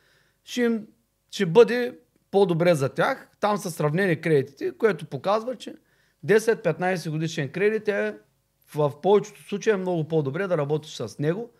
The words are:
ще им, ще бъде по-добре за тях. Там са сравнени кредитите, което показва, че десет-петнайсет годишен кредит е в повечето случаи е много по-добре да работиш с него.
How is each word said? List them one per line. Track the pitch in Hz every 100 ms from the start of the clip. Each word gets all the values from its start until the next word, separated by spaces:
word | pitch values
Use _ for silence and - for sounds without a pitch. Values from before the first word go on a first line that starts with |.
| _ _ _ _
ще | - 247
им, | 240 226 - _ _ _ _
ще | - 185
бъде | 185 220 240 247 - _ _ _
по-добре | 196 190 160 175
за | 160 135
тях. | - 196 269 - _
Там | 208 208
са | 190
сравнени | - 151 165 196 160
кредитите, | 170 147 127 - 370
което | - 220 160 147
показва, | 139 185 220 226 247
че | - - _ _ _ _
десет-петнайсет | 143 214 220 214 175 156 180 185 160
годишен | 151 160 160 135
кредит | 170 208 220 214
е | 202 214 208 _ _ _ _ _
в | 147 147 -
повечето | 185 208 - -
случаи | - 202 220
е | 196
много | 180 175
по-добре | 156 160 135 156 196
да | 170
работиш | 143 151 151
с | - 113 -
него. | 147 185 240 _